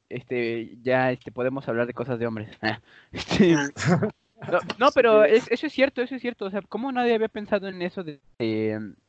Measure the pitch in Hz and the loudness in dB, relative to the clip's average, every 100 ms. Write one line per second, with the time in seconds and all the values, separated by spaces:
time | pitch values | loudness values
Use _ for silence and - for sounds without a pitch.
0 | _ 123 - 123 117 117 113 120 120 127 | _ -14 -6 -4 -2 -4 -8 -8 0 2
1 | 131 123 - 110 123 135 131 117 120 120 | 2 -2 -8 -6 -4 -4 -4 -2 -2 -4
2 | 123 120 117 110 107 - 110 107 _ - | -6 -4 -4 -6 -12 -6 -6 -6 _ -20
3 | _ - - - 185 156 143 - 131 175 | _ -12 -4 4 6 6 2 -2 0 2
4 | 208 - _ _ 147 170 175 - 262 285 | 0 -6 _ _ -2 -2 -2 2 2 4
5 | 240 214 214 220 - 240 311 - 262 - | 6 6 8 6 2 -4 -2 0 0 0
6 | 247 262 240 233 196 202 190 214 269 247 | -6 -6 -8 -6 -6 -6 -8 -8 -6 -2
7 | 240 226 220 220 208 208 196 185 175 196 | 0 2 0 -4 -4 -4 -4 -6 -6 -6
8 | 165 143 _ _ 113 110 110 107 107 - | -10 -14 _ _ -2 0 -2 -4 -8 -14